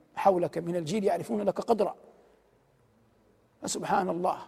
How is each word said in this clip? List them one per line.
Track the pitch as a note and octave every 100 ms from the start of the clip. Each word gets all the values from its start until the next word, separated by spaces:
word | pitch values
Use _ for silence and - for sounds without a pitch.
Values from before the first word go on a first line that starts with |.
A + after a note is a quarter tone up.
| _ -
حولك | G3 F3+ E3+ E3+
من | E3+ F3
الجيل | D#3 G#3+
يعرفون | G3 - - A3
لك | G3+ -
قدرا". | - A3+ F#3 - - - - _ _ _ _ _ _ _ _ _ _ _ _ -
فسبحان | - - - G3+ F#3
الله، | E3+ F3+ D#3+